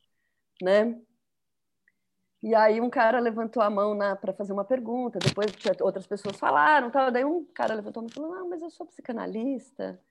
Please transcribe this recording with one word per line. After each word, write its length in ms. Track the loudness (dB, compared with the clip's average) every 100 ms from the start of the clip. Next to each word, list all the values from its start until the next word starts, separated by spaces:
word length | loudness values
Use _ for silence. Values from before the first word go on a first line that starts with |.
| _ _ _ _ _ -4
né? 360 | 2 4 4 -2 -14 _ _ _ _ _ _ _ _ _ _ _ _ _
E 140 | 2 6
aí 240 | 6 4
um 100 | 0
cara 300 | 2 4 4
levantou 420 | 0 -2 -2 0
a 80 | 0
mão 240 | 2 0
na, 220 | 0 -2 -2
pra 160 | -6
fazer 200 | -6 -4
uma 100 | -4
pergunta, 560 | -2 -2 -2 -4 -4 -2
depois 320 | 0 0 -2
tinha, 240 | -2 -2 0
outras 260 | 0 -2 -6
pessoas 300 | -8 -8 -2
falaram, 520 | 2 4 6 6 4
tal, 220 | 2 2
daí 140 | 2 0
um 200 | -2 -6
cara 200 | -4 -4
levantou 260 | -4 -8 -12
a 40 |
mão 60 | -12
e 40 |
falou, 180 | -10 -10
"Não, 180 | -8 -10
mas 120 | -10
eu 80 | -12
sou 160 | -14 -18
psicanalista, 1120 | -14 -10 -8 -6 -4 -4 -6 -10 -10 -10 -10 _